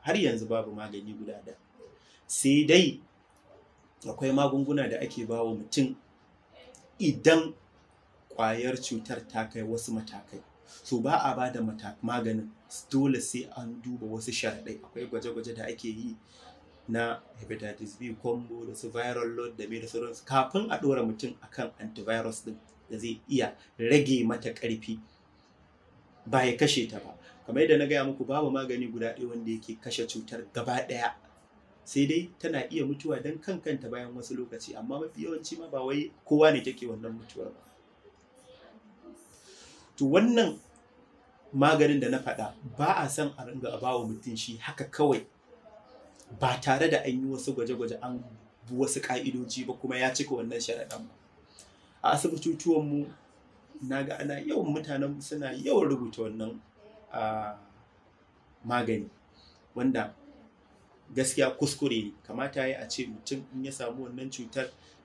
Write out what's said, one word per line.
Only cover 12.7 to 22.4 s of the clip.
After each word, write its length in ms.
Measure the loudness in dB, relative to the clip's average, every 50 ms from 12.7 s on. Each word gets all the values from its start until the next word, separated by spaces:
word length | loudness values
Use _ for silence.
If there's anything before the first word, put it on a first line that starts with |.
| -14 -14 -6 -2
dole 300 | 2 2 4 4 2 2
sai 280 | 0 -4 -6 -6 -8 -8 -10
an 240 | -10 -10 -10 -10 -10
duba 240 | -8 -8 -8 -8 -6
wasu 260 | -6 -8 -6 -6 -6
sharaɗai. 480 | -4 -2 -2 -2 -4 -6 -8 -10 -12 -12
Akwai 240 | -14 -14 -12 -10 -8 -6
gwaje-gwaje 460 | -6 -6 -6 -6 -6 -6 -8 -8 -8
da 100 | -8 -8
ake 180 | -8 -8 -8 -6 -6
yi 280 | -6 -6 -6 -8 -10 -12 -16 _ -20 -20 -20 -20 -20 -20 -20 -20 -20 -14 -8 -4
na 320 | -2 0 0 0 -2 -6 -10 -18 -18 -14
hepatitis 560 | -12 -10 -10 -8 -8 -10 -10 -10 -12 -14 -12 -12
B 160 | -12 -10 -10 -6
combo 420 | -4 -4 -2 -4 -4 -8 -10 -12 -10
da 80 | -12 -12
su 160 | -10 -10 -8
viral 440 | -6 -4 -4 -2 -2 -2 -2 -4 -4
load 200 | -4 -6 -8 -8
da 100 | -10 -8 -8
me 120 | -8 -8
da 60 | -8
sauransu, 380 | -8 -6 -6 -6 -6 -8 -10 -6
kafin 460 | 0 2 2 2 2 0 -2 0 0
a 80 | 0 2
ɗora 260 | 4 4 4 4 2
mutum 280 | 0 -2 -4 -6 -8 -8 -10
a 40 | -16
kan 240 | -12 -8 -6 -6 -6 -8 -10
antivirus 640 | -12 -10 -10 -6 -2 0 0 0 0 -2 -6 -8